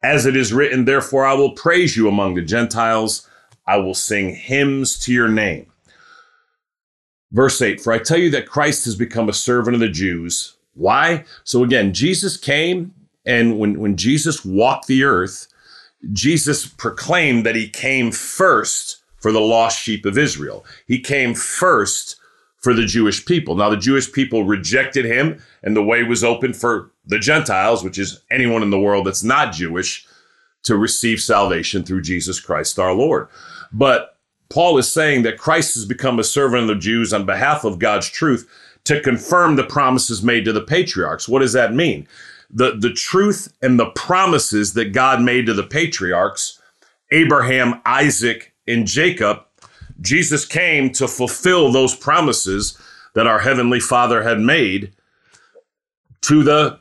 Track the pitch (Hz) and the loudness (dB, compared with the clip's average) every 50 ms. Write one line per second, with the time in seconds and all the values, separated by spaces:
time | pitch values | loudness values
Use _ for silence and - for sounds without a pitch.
0 | - 127 147 147 120 131 131 131 131 107 107 127 147 127 123 131 123 117 135 139 | 0 2 2 2 2 2 2 2 0 0 2 0 0 2 2 0 2 2 2 2
1 | 131 - - 135 135 135 135 135 143 135 135 - - 165 170 180 180 151 - 113 | 0 0 0 2 2 2 4 4 2 0 0 -2 0 2 2 4 2 2 2 2
2 | 110 107 101 101 101 95 92 90 85 78 95 117 120 104 107 113 117 113 113 113 | 2 2 2 2 0 0 -2 -4 -4 -2 0 0 0 0 0 0 0 2 2 0
3 | 110 110 107 - - _ _ _ _ _ _ _ _ - 98 101 98 95 92 - | 0 -2 -4 -6 -8 _ _ _ _ _ _ _ _ 0 0 0 0 -2 -4 -6
4 | - - 107 101 98 92 85 - - - 127 139 143 139 139 135 135 131 - - | -4 -4 -2 -2 -2 -4 -6 -8 -8 -4 -2 0 0 0 0 -2 -2 -4 -4 -6
5 | - - 123 123 120 113 110 110 107 98 82 76 - _ _ _ _ _ _ _ | -2 0 2 2 2 2 2 0 0 -2 -4 -6 -10 _ _ _ _ _ _ _
6 | - - - - - _ _ _ _ _ _ _ _ _ _ _ _ _ _ _ | -20 -20 -20 -20 -20 _ _ _ _ _ _ _ _ _ _ _ _ _ _ _
7 | _ _ _ _ _ _ - 107 131 135 - - 127 110 92 - - 117 113 113 | _ _ _ _ _ _ 0 2 2 2 2 2 0 -2 -2 -2 -2 -2 -2 -2
8 | 113 - 165 170 180 170 139 135 110 - - 143 147 147 147 - - 123 110 92 | 0 0 0 2 2 2 2 0 -4 -4 -4 -2 0 0 0 -2 -4 -6 -4 -4
9 | 120 117 - 113 113 107 104 - - - 123 123 113 113 120 120 113 110 87 76 | -4 -4 -2 -2 -2 -2 -2 -4 -2 0 0 0 2 0 0 0 0 0 0 -2
10 | 95 95 87 85 82 85 85 - - - - _ _ _ _ 69 73 98 107 135 | -2 -2 -2 -4 -6 -6 -6 -8 -8 -10 -16 _ _ _ _ -4 0 2 2 2
11 | 151 165 170 156 160 - - - _ - - 120 123 120 131 123 104 101 92 - | 2 0 0 -2 -6 -12 -20 -20 _ -2 0 2 2 4 4 2 2 0 0 0
12 | 117 165 185 180 - 196 156 - - - 139 147 160 170 180 185 170 185 - _ | 0 0 0 0 -2 -4 -6 -6 -4 -2 -2 0 0 0 -2 -4 -4 -8 -12 _
13 | _ _ _ _ _ - 123 120 117 117 113 104 107 104 101 76 107 104 101 90 | _ _ _ _ _ -2 2 2 2 2 2 2 0 0 0 -2 -2 -2 -2 0
14 | 98 113 139 156 - 165 156 - - 98 92 98 110 127 139 - - - 135 131 | 0 0 0 0 0 -2 -4 -4 -6 -4 0 2 2 2 2 -2 -2 -2 0 2
15 | 135 139 123 90 92 98 - - - _ _ _ _ _ - - - _ _ _ | 2 2 2 0 0 -4 -6 -14 -18 _ _ _ _ _ -20 -20 -20 _ _ _
16 | - - 101 95 104 135 170 156 - 139 147 143 - - - _ - 117 - - | -12 -8 -6 -2 0 2 2 2 0 0 -2 -4 -4 -10 -14 _ -8 -8 -8 -8
17 | - - 170 180 165 147 123 117 110 113 113 117 110 107 - - - 131 135 131 | -4 -2 0 0 2 2 2 2 2 0 -2 -2 -4 -6 -10 -6 -4 -2 -2 0
18 | 123 117 107 - - - - - 185 185 147 113 101 - - - - - - _ | -2 -2 -4 -6 -10 -10 -4 0 2 2 2 2 0 -2 -4 -6 -6 -10 -14 _
19 | _ _ _ _ - 110 110 110 110 110 113 113 113 113 - - - - 110 101 | _ _ _ _ -2 0 2 2 2 4 4 4 2 2 0 -4 -4 -6 -6 -4
20 | - 98 98 120 151 135 - - 71 67 53 50 - - - - _ _ 123 127 | -2 -2 0 2 0 0 0 -4 -10 -12 -12 -14 -16 -20 -20 -20 _ _ -4 -4
21 | 127 - 139 139 127 120 117 - - - - - 180 185 170 120 101 98 - - | -2 -2 -2 0 0 -2 -2 -4 -6 -8 -4 0 2 2 4 2 2 0 -2 -6
22 | - - - _ _ _ _ _ _ _ _ _ - 123 123 113 117 104 90 117 | -6 -10 -14 _ _ _ _ _ _ _ _ _ 0 2 2 2 2 0 2 2
23 | 113 107 98 - - - 180 170 151 - 82 90 104 104 107 104 90 120 135 139 | 2 2 2 -2 -2 0 0 0 0 -2 -2 0 2 2 0 0 0 2 2 2
24 | 127 - - 139 135 131 - 113 104 95 104 98 90 82 101 131 135 135 - 139 | 0 -2 -2 -2 -2 0 0 -2 0 0 0 -2 -2 0 0 0 0 0 -2 -2
25 | 127 117 117 123 139 160 160 - - _ _ _ - 95 107 107 101 104 113 120 | -2 0 0 0 0 0 -2 -6 -14 _ _ _ -4 -2 0 2 2 2 2 2
26 | 120 113 120 117 113 117 117 117 127 127 120 - - 120 113 104 - - _ _ | 2 0 0 0 0 0 0 0 -2 -4 -4 -2 -2 -2 -2 -2 -6 -10 _ _
27 | _ - 98 110 107 127 151 160 151 123 104 95 95 107 117 107 90 95 90 95 | _ -4 -4 -2 0 2 2 2 2 0 0 0 2 2 0 0 -2 -6 -6 -6
28 | 98 90 - - _ _ - 131 127 120 117 113 107 101 101 95 98 101 101 98 | -6 -6 -8 -14 _ _ -2 0 0 0 0 0 0 0 0 2 2 2 2 0
29 | 95 95 95 - - 110 131 143 147 120 92 78 90 82 82 87 92 - - - | 0 -2 -4 -4 -2 0 0 0 0 -2 -4 -8 -8 -6 -4 -6 -6 -6 -8 -12
30 | - _ _ _ _ _ _ _ _ _ _ _ _ - 113 101 104 107 - - | -16 _ _ _ _ _ _ _ _ _ _ _ _ 0 0 2 2 0 -2 -2
31 | - 117 113 - - - 113 101 101 95 90 85 85 - - 98 82 80 92 95 | 0 -2 -2 -2 0 0 2 2 2 2 0 -2 -4 -4 -4 -6 -4 -4 -6 -6
32 | 82 78 92 90 - 92 92 - - - 87 76 76 - - - 92 92 90 98 | -4 -4 -6 -4 -4 -6 -8 -8 -6 -4 -4 -4 -4 -4 -4 -2 -2 0 2 2
33 | 127 156 151 92 - - _ - - - - - - - - 107 131 135 123 113 | 2 2 0 -2 -4 -6 _ -20 -20 -20 -20 -20 -20 -12 -2 0 2 4 4 2
34 | - - _ _ _ _ _ _ _ _ - 143 170 180 170 135 123 - - 160 | 0 -6 _ _ _ _ _ _ _ _ -2 0 2 4 4 4 2 2 0 0
35 | 156 151 143 131 117 113 113 - - 151 156 165 147 - - 117 110 98 120 - | 0 2 2 2 0 0 -2 -4 -2 0 2 2 0 -2 -4 -6 -6 -8 -8 -4
36 | - 131 123 113 107 - - 143 139 135 120 123 117 110 107 101 82 101 113 117 | -2 -2 0 0 -2 0 0 0 0 2 2 0 0 0 -2 -2 -2 -2 0 0
37 | 117 101 104 101 98 92 95 - 127 143 151 147 - 113 98 87 90 113 104 101 | 0 0 -2 -2 -2 -2 -2 0 0 0 0 0 -2 -6 -4 -2 -2 0 0 0
38 | - - - - 165 160 131 110 - _ - - - - _ _ _ - 151 139 | -4 -6 -6 -4 0 0 0 0 -2 _ -20 -20 -20 -20 _ _ _ -2 -2 0
39 | - 135 120 113 - - 175 180 175 165 156 135 131 - - 147 143 127 127 127 | 0 0 -2 -2 -2 0 2 4 4 4 2 2 0 -2 -2 0 2 2 2 0
40 | - - 117 101 95 120 120 117 104 110 110 107 107 - 151 175 185 180 - 95 | 0 -2 -4 -2 0 0 0 2 0 0 -2 -2 -2 0 0 0 0 -2 -2 -4
41 | 87 73 80 - - - 117 131 131 123 107 131 120 104 110 131 170 165 104 73 | -4 -4 -4 -6 -4 -2 0 2 2 2 2 2 2 2 2 0 0 0 0 -4
42 | 73 _ - - - - - - _ _ - 107 123 127 - 104 101 120 117 - | -8 _ -20 -20 -20 -20 -20 -20 _ _ -2 0 0 0 2 0 -2 -2 -2 -2
43 | - - - 185 196 208 202 196 - - _ _ - 131 127 120 113 117 - - | -8 -2 0 2 2 2 0 -2 -6 -14 _ _ 0 2 4 4 2 0 -2 -10
44 | - - 180 185 190 190 170 143 - - - 107 104 98 95 110 117 101 98 127 | -4 0 2 2 2 2 2 0 0 0 0 0 -2 0 -2 -2 -4 -2 0 2
45 | 127 131 131 123 120 123 123 127 120 113 117 101 - - - 147 - - - - | 2 2 4 4 2 2 2 2 2 2 0 -2 -2 -2 -2 -2 -2 -2 -2 -4
46 | 95 90 90 87 92 104 - - - - - _ _ _ _ _ _ _ _ _ | -4 -2 0 0 0 0 -2 -6 -10 -10 -10 _ _ _ _ _ _ _ _ _
47 | _ _ 143 156 165 - 151 143 123 123 131 131 127 120 120 - - 117 123 135 | _ _ 2 2 4 4 4 2 2 2 2 2 2 0 0 -2 -2 -2 0 2
48 | 147 151 120 107 113 120 113 113 - - _ _ _ - 120 117 113 98 - 135 | 2 2 0 0 -2 -2 -2 -4 -8 -20 _ _ _ -4 -2 -2 -2 -2 0 0
49 | 156 180 180 - 113 101 104 - - _ _ _ - - _ _ - - - - | 0 0 0 0 0 0 0 -2 -6 _ _ _ -20 -20 _ _ -20 -20 -18 -10
50 | 82 92 131 170 175 - 147 147 151 - - 156 180 175 160 147 135 131 127 - | -4 -2 0 0 0 0 -2 -2 -4 -4 -4 -2 0 0 0 0 0 0 0 -2
51 | 135 123 - - 127 120 - - - 180 185 180 160 135 120 131 131 127 - - | -4 -4 -2 -4 -4 -4 -4 -2 0 2 4 4 4 4 4 4 2 2 0 -2
52 | - - 151 170 170 147 110 - - 95 95 101 104 - - - - - - - | -2 0 2 2 2 2 0 -2 -2 -2 -4 -4 -4 -6 -8 -12 -20 -20 -20 -20
53 | - - _ 107 113 117 110 107 98 127 135 123 123 120 123 123 - - 127 123 | -20 -6 _ 0 2 4 2 2 2 2 2 2 2 2 2 0 0 0 2 2
54 | 123 123 120 113 107 117 117 104 107 120 151 165 135 101 92 101 101 98 _ _ | 4 4 2 2 2 0 0 2 2 2 2 2 2 0 0 -4 -6 -8 _ _
55 | _ _ _ _ _ _ _ _ _ _ _ - _ _ _ _ _ _ _ _ | _ _ _ _ _ _ _ _ _ _ _ -20 _ _ _ _ _ _ _ _
56 | _ _ - _ - - 147 156 143 147 147 151 151 135 107 - | _ _ -18 _ -2 2 4 4 6 6 4 4 4 2 -2 -8